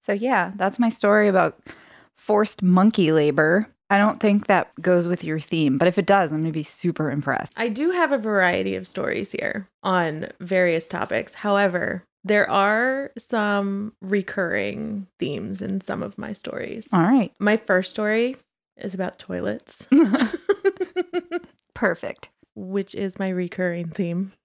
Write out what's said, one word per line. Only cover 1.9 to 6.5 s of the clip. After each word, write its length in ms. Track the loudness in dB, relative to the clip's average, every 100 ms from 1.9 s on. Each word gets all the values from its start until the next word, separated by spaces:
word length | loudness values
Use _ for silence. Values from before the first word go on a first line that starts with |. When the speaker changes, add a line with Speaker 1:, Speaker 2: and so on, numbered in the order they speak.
| -20 _ _
Speaker 1:
forced 480 | 0 2 2 0
monkey 480 | 4 6 6 4 4
labor. 560 | 4 4 4 4 4 0 _ _
I 80 | 2
don't 240 | 2 2
think 260 | 2 2 4
that 240 | 2 2 -4
goes 240 | 2 2 2
with 160 | -4
your 160 | -2 -6
theme, 380 | -2 0 2 4
but 100 | 2
if 80 | 2
it 80 | 4
does, 260 | 4 4
I'm 80 | 0
gonna 100 | -2